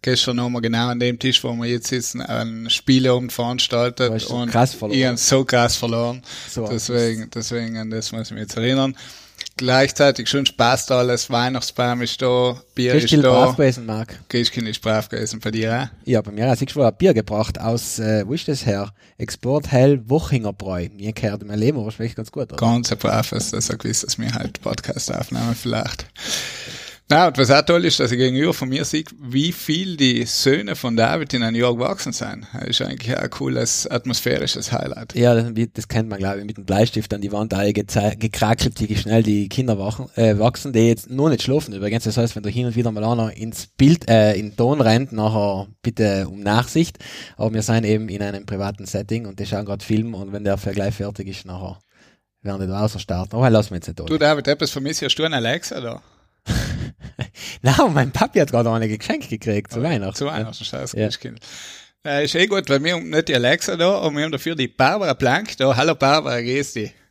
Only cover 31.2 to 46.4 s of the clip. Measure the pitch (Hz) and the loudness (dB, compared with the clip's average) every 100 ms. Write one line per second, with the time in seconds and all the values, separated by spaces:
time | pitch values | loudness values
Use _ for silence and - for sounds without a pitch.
31.2 | 147 123 113 117 123 117 127 196 - 110 | -2 -2 0 2 2 2 -2 -2 -6 -6
32.2 | 101 - 107 - - - - - 117 - | -8 -10 -12 -10 -4 -2 -2 -6 -4 -4
33.2 | - - 135 127 117 - - 120 127 117 | -4 -4 -2 0 -2 -2 -2 -4 -2 -2
34.2 | 123 131 135 - 117 120 135 - 117 120 | 0 0 -2 -4 -4 -4 -4 -8 -8 4
35.2 | 120 117 117 110 113 - - 113 110 101 | 6 6 2 -2 -2 -4 -4 -2 -2 -4
36.2 | 95 101 104 107 95 98 117 110 - 101 | -4 -4 -8 -10 -2 2 4 2 -4 -6
37.2 | 101 104 110 95 104 101 101 - 104 107 | -4 -2 -2 0 0 0 0 0 0 0
38.2 | 110 - 107 117 127 - 107 104 104 113 | -4 0 0 2 0 -2 -2 -2 2 4
39.2 | 110 104 98 127 127 101 98 107 127 - | 4 2 0 -2 0 0 -2 -6 -8 2
40.2 | 113 104 113 - 139 123 117 113 - 127 | 4 4 2 0 0 4 6 4 -2 0
41.2 | 156 120 - 143 143 98 101 113 113 107 | 2 2 2 0 -2 -6 -2 -2 0 0
42.2 | 117 110 104 113 123 113 117 107 110 120 | 0 -2 -4 -2 -2 0 -2 0 0 0
43.2 | 110 - 113 - - - 135 170 - 113 | -2 -6 -10 -10 -14 4 6 6 6 6
44.2 | 107 98 104 104 117 147 110 113 135 110 | 6 4 -4 0 0 4 4 4 2 -2
45.2 | 107 110 101 98 98 - 120 113 107 98 | 0 2 0 -2 -6 -6 -6 0 0 2
46.2 | 95 98 | -4 -4